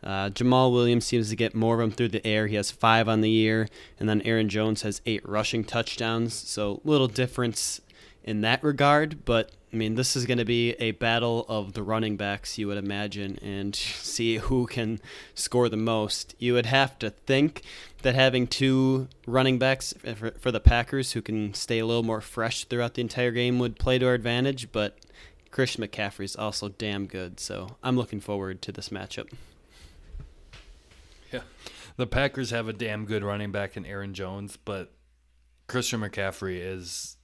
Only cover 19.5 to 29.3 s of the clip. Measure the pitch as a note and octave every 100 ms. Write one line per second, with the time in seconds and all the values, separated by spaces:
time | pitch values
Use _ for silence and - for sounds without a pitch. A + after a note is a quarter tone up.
19.5 | B2+ C3 C3+ - - - A2 A2+ - -
20.5 | A2+ - A#2 A#2+ C3+ B2+ A#2+ G#2 A2 G#2
21.5 | G2+ - A2+ A2+ A#2 A2+ A2 G#2+ - A2
22.5 | - - A#2+ A#2+ B2 A#2+ - B2 A#2 B2
23.5 | B2 B2 A2+ - B2+ B2+ B2 A#2 A#2+ C3
24.5 | C3+ A#2 A2 G#2 - - - - - _
25.5 | - C3 - G#2 - G2+ - G2 - G#2+
26.5 | G2+ G#2 F#2+ G#2+ G2+ G2 F#2+ F2+ F2+ -
27.5 | G2 F#2 A#2+ - B2+ A2+ G#2 F#2+ G2+ F#2+
28.5 | F#2 - G2+ - G2 G2 - -